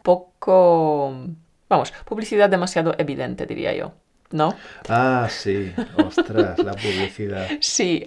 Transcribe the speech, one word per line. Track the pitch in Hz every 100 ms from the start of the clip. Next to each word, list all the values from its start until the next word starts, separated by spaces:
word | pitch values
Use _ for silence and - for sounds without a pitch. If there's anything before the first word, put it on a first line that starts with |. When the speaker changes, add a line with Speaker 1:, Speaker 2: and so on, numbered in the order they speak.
Speaker 1:
poco, | - 180 - - - 185 180 165 156 147 139 131 127 160 _ _ -
vamos, | 170 123 -
publicidad | - 214 220 208 202
demasiado | 185 185 175 160 -
evidente, | 151 135 127 123 -
diría | - -
yo. | - - - _ _ _
¿No? | 156 156 208 - - -
Speaker 2:
Ah, | 117 131 127 113
sí. | - 104 98 95 90 226 -
Ostras, | - - - 107 98 87
la | 98
publicidad. | 98 104 95 98 - 101 95 95
Speaker 1:
<laughs> | 294
Sí, | - - 185 165